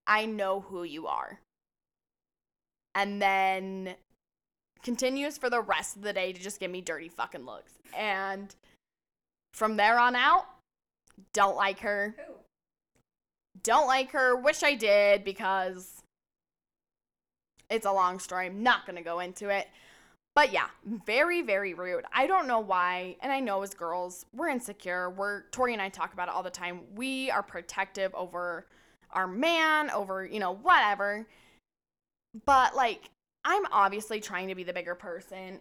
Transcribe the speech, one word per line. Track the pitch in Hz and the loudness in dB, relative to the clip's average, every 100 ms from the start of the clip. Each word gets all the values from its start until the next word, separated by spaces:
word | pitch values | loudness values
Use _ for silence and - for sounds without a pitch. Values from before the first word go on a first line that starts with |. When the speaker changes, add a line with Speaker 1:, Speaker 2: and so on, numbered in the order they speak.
| - | 0
Speaker 1:
"I | 214 220 | 2 2
know | 214 190 196 | -2 0 -2
who | 175 185 | -4 -10
you | 170 151 156 | -8 -8 -6
are." | - - 202 _ _ _ _ _ _ _ _ _ _ _ _ _ _ _ | -6 -6 -12 _ _ _ _ _ _ _ _ _ _ _ _ _ _ _
And | 196 202 202 | -2 -2 2
then | 196 196 190 190 190 190 185 - _ _ _ _ _ _ _ _ | 2 4 2 0 -4 -8 -8 -12 _ _ _ _ _ _ _ _
continues | - 233 254 269 294 285 | -6 -2 -2 -2 -4 -4
for | 254 | -2
the | 240 | 0
rest | 196 196 202 202 | 0 -2 -2 -8
of | |
the | 208 | -6
day | 190 185 | -4 -4
to | 180 | -6
just | 190 - | -10 -8
give | 185 | -8
me | 180 | -8
dirty | 175 156 165 | -8 -8 -10
fucking | - - 160 123 | -10 -10 -10 -14
looks. | 92 - _ - | -16 -20 _ -12
And | - 214 190 196 196 196 - _ _ _ _ _ _ _ _ _ | -6 -2 -2 -4 -6 -10 -20 _ _ _ _ _ _ _ _ _
from | - 220 208 | -2 -2 4
there | 214 240 | 4 6
on | 247 247 | 4 4
out, | 277 359 - - _ _ _ _ _ - - | 4 4 2 -18 _ _ _ _ _ -20 -4
don't | 214 196 - | 2 4 4
like | - 196 | 0 0
her. | 202 202 208 226 | -4 -2 -2 -6
Speaker 2:
Who? | - - _ _ _ _ _ _ _ _ _ _ _ 185 | -18 -20 _ _ _ _ _ _ _ _ _ _ _ -4
Speaker 1:
Don't | - 262 262 | 4 6 6
like | 262 262 | 2 0
her. | 294 254 247 | 2 2 4
Wish | 277 311 | 2 4
I | 302 | 2
did | 262 214 202 202 202 | 2 4 6 6 4
because | 196 196 190 190 185 185 185 - _ _ _ _ _ _ _ _ _ _ _ _ _ _ _ _ - | 2 -4 -2 0 -2 -6 -16 -20 _ _ _ _ _ _ _ _ _ _ _ _ _ _ _ _ -6
it's | 220 202 | -2 2
a | |
long | 196 180 185 | 2 2 0
story. | - 180 180 | -6 -6 -6
I'm | 196 | 0
not | 247 208 - | 2 2 0
gonna | 175 | -12
go | 165 175 | -6 -6
into | 180 185 202 | -6 -8 -2
it. | 196 - - - - _ _ _ | -2 -2 -14 -20 -20 _ _ _
But | 285 285 | 4 4
yeah, | 175 - - 196 | 4 -2 -8 -10
very, | 220 214 240 339 349 | -8 0 2 2 2
very | 330 196 190 | 0 0 -2
rude. | 170 180 175 - | -6 -4 -4 -2
I | 240 285 | 0 4
don't | 381 277 | 2 2
know | 226 | 0
why. | 202 180 175 180 185 - | 2 2 2 0 -6 -8
And | 277 | -4
I | 269 | -2
know | 240 196 | -2 -2
as | 196 | -4
girls, | - 170 180 180 185 - | -6 -6 -4 -6 -10 -16
we're | 233 330 | -6 -4
insecure. | 254 208 196 180 180 180 | -4 -6 -12 -6 -4 -4
We're, | 185 202 202 - | -4 -6 -6 -10
Tori | 254 247 | -2 0
and | 220 | 0
I | 190 | -4
talk | - 180 | -4 -6
about | 190 175 | -6 -4
it | |
all | 185 | -4
the | 180 | -6
time. | 180 175 180 - 202 | -8 -8 -8 -12 -8
We | 262 262 262 | -6 -4 -2
are | 208 | -2
protective | 202 175 170 196 196 202 190 - | -4 -10 -8 -6 -6 -2 -4 -4
over | 185 175 175 170 - _ _ _ _ | -8 -6 -6 -8 -12 _ _ _ _
our | 185 185 | -2 -2
man, | 196 320 330 320 311 302 | 0 2 4 4 2 2
over, | 208 190 190 190 | -2 -4 -6 -4
you | 214 | -4
know, | 185 196 | -2 0
whatever. | 320 320 214 202 202 208 220 - _ _ _ _ _ _ _ _ _ 214 - | 6 6 6 2 0 -2 -8 -20 _ _ _ _ _ _ _ _ _ -4 4
But, | 262 254 269 | 6 6 2
like, | 240 190 - _ _ _ | 0 -2 -12 _ _ _
I'm | 302 403 381 | 0 0 2
obviously | 214 196 202 214 220 | 4 4 2 -6 -6
trying | 214 185 190 | -6 -6 -6
to | 185 | -8
be | |
the | 175 | -6
bigger | 180 175 | -6 -6
person | 175 190 175 - 190 185 196 | -8 -8 -12 -12 -14 -12 -14